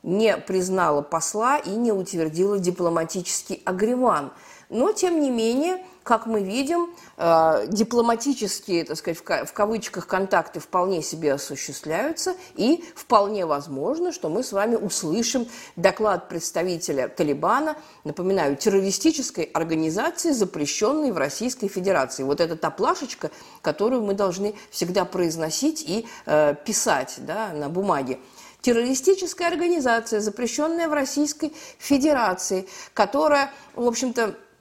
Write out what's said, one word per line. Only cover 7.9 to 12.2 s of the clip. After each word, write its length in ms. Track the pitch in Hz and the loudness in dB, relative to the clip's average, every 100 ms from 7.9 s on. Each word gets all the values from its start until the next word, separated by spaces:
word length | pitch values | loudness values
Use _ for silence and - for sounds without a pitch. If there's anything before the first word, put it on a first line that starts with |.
| 240 233 233 277 262 202 - - 175 | 2 2 0 -2 -4 -4 -6 -2 -2
так 120 | 160 156 | -2 -6
сказать, 220 | - 160 | -6 -8
в 40 | |
ка-, 220 | - 156 | -2 -2
в 80 | 131 | -2
кавычках, 540 | - 208 226 - 185 - | -2 0 0 -6 -10 -2
контакты 520 | 190 190 185 156 165 | -2 2 2 0 -10
вполне 440 | - 185 185 180 | -2 0 0 0
себе 320 | - 160 151 | -4 -2 0
осуществляются, 1000 | 139 - 139 - 139 151 165 277 320 | 0 -4 -8 -10 -10 -4 -2 -2 -4